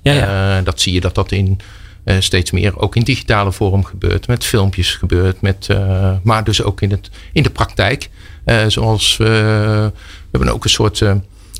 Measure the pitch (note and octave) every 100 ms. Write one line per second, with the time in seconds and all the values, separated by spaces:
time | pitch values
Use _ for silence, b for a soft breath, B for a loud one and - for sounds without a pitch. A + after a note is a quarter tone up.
0 | C#3 C#3+ F#2+ G2 G2 F#2+ F#2 - - F2+
1 | F2+ - G2 F#2+ F#2+ G2 B B B B
2 | - F#2+ - F#2 - F#2 G2+ - G2 A#2+
3 | A#2+ B2+ - G#2+ G2 - G2+ G2 F#2 F#2
4 | F#2 F#2 - A#2+ - A2 G2 F#2 F2 -
5 | F2+ F2 F#2+ F#2 G2 G2 - G2+ G2 F#2+
6 | F#2+ F#2+ G2 A2 G#2+ G2+ A2 - G2 G2+
7 | - B B - - - G#2+ - G2+ C#3+
8 | - B B B - A#2 G#2+ - A2+ G#2
9 | - - A2 A2 G#2+ G#2+ G#2+ G#2+ G#2+ -
10 | - - - C3 B2 A#2 - - A2 -
11 | G#2 G2+ - B B